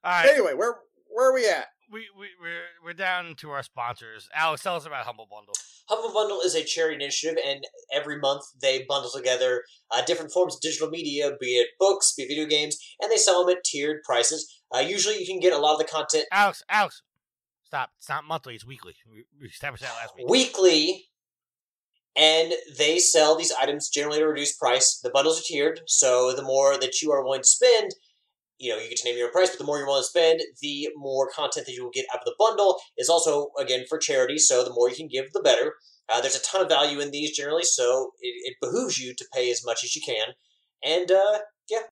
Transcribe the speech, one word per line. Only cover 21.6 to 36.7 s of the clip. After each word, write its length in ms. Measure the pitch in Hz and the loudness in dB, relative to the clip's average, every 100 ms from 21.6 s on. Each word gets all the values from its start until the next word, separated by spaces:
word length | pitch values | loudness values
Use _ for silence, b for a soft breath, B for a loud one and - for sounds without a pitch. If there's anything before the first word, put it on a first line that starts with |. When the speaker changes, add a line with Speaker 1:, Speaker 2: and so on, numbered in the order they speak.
| _ _ _ _ _ 143 | _ _ _ _ _ 4
Speaker 3:
and 360 | 156 160 165 165 - 135 | 6 6 2 -2 -8 0
they 220 | 147 170 | 2 4
sell 360 | 175 165 151 160 | 4 6 6 4
these 160 | 165 - | 0 -2
items 280 | 139 147 - | -2 -2 -4
generally 300 | 143 147 151 | -4 -2 0
at 60 | |
a 40 | 156 | 0
reduced 320 | 151 143 - | 0 -4 -2
price. 400 | 135 127 - - | 0 4 2 2
The 80 | 120 | 0
bundles 300 | 139 147 160 | 2 2 0
are 40 | |
tiered, 360 | - 151 151 156 - | -2 0 0 -2 0
so 440 | - 135 123 127 | 2 4 4 2
the 100 | 127 | 0
more 340 | 135 135 139 139 | 0 4 4 2
that 240 | 127 - | -2 -2
you 80 | 156 | 0
are 140 | 143 | 0
willing 180 | 131 135 | 0 0
to 60 | - | 2
spend, 420 | - 247 226 208 - _ _ _ _ _ _ | 6 6 6 2 -8 _ _ _ _ _ _
you 120 | 127 | -6
know, 80 | 110 | -6
you 120 | 113 | -6
get 80 | 120 | -6
to 100 | 120 | -4
name 80 | 120 | -2
your 120 | 120 | 0
own 40 | |
price, 160 | 175 180 | 2 2
but 100 | - | 0
the 60 | |
more 140 | 147 147 | -4 -4
you're 80 | 139 | 0
willing 160 | 139 | 0
to 40 | 120 | 0
spend, 360 | 170 165 165 156 - | 4 4 4 0 -8
the 300 | 147 143 147 | -8 -6 -8
more 360 | 147 135 135 135 | -8 -4 -2 -2
content 300 | - 143 151 | -2 -4 -6
that 80 | 135 | -8
you 100 | 123 | -12
will 80 | 123 | -8
get 100 | 131 127 | -8 -6
out 60 | 123 | -6
of 60 | 120 | -6
the 80 | - | 2
bundle 400 | 220 214 196 - B - | 2 4 2 2 B -6
is 100 | 170 | 2
also, 440 | 226 165 147 143 143 | 2 4 0 -2 -6
again, 280 | 127 127 127 | -4 -4 -4
for 80 | 160 | -6
charity, 400 | 156 139 127 151 | 0 0 0 2
so 260 | - 123 | 4 4
the 120 | 120 | 2
more 160 | 117 120 | 2 0
you 60 | - | 0
can 120 | - | -8
give, 240 | 127 135 | -6 -4
the 80 | - | 0
better. 360 | 139 117 131 - b b - | 4 4 2 -4 b b -4
Uh, 100 | 117 | -2
there's 160 | - - | 0 -2
a 60 | |
ton 180 | - 190 | -2 0
of 80 | |
value 320 | 180 | 2